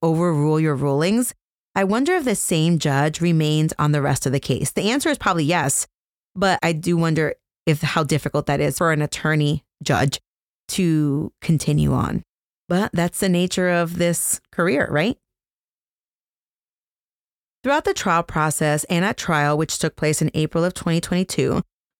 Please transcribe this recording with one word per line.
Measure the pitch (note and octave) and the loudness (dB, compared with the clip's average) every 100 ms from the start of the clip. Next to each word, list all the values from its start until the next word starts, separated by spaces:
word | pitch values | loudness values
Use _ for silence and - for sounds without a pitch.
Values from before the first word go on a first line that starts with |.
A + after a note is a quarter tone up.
overrule | E3 D#3+ F3 D3+ D3+ D#3 | 0 2 2 2 2 2
your | D#3 | 0
rulings. | C3+ C#3+ C#3 E3+ A3+ B3 - _ _ _ | 0 0 0 2 0 -2 -8 _ _ _
I | - | -2
wonder | G3 A3 C#4+ | 0 2 2
if | F#4 | 0
the | A#3+ | 0
same | G3 - E3 E3 E3+ | -2 0 2 2 2
judge | D3+ C#3 D3+ D#3 | 2 2 0 0
remained | E3+ D#3+ D3+ D#3 D#3 - | 2 2 2 2 0 0
on | D3+ | 0
the | D3 | 2
rest | C#3 C3+ C3+ | 0 0 0
of | |
the | C3+ | -2
case. | - B2+ - | -2 -2 -2
The | - G3 | -2 0
answer | C4+ E4 | 0 0
is | C4+ | 0
probably | G#3 F3 | 0 0
yes, | D3 F3 C#3 - - _ _ _ _ | 2 0 0 -2 -6 _ _ _ _
but | F#3 G3 F3 | -2 0 2
I | E3 | 0
do | D#3+ F3 | -2 0
wonder | E3+ E3 D#3+ D3+ - _ _ | 2 2 2 0 -4 _ _
if | - D3 | -2 0
how | D3+ E3+ | 0 0
difficult | D3 D3+ - D3+ | 0 -2 -2 -2
that | D3 C#3+ | -2 0
is | D3 - | 0 0
for | E3 | 0
an | D3+ | 0
attorney | D3 - D#3 D#3 D3 D3+ - _ | -2 -2 0 2 2 -2 -6 _
judge | - C#3 C#3+ - - _ _ _ - | -2 0 0 -2 -12 _ _ _ -8
to | - F3 D#3 D3 C#3 - - | 0 2 2 2 0 -4 -6
continue | - D#3 - D3 D3 | 0 0 2 2 2
on. | B2+ - - - _ _ _ - | 0 -2 -4 -8 _ _ _ -2
But | F3 G#3+ | -2 0
that's | E3+ F3 - | -2 -2 0
the | G3 | 0
nature | F3 F3+ - F3+ | 2 0 0 0
of | F3 E3+ F3 | 0 -2 0
this | E3+ E3 - - - | 0 0 -2 -6 -6
career, | - F3 C4+ - | -2 0 0 0
right? | D3 G3 - _ _ _ _ _ _ _ _ _ _ _ _ _ _ _ _ _ _ _ _ _ _ _ _ | 0 0 -4 _ _ _ _ _ _ _ _ _ _ _ _ _ _ _ _ _ _ _ _ _ _ _ _
Throughout | B3+ D4 | -2 0
the | G4 | 0
trial | - G3 E3+ | -2 0 0
process | E3+ D#3+ D#3 - D3+ D3+ | 0 -2 -2 0 0 0
and | - F3 | 0 -2
at | F#3+ - | 0 -4
trial, | - D#3 D3 D3+ | -2 0 2 0
which | D#3+ - | -2 -2
took | - | -4
place | - D#3 D3+ | -2 -2 0
in | D#3 | 0
April | D#3 D#3 E3 | 0 -2 0
of | F3 | -2
twenty | - E3+ E3 | -2 -2 -2
twenty-two, | - F3+ F#3 - C3 - - _ _ | 0 -2 -2 -2 0 -2 -4 _ _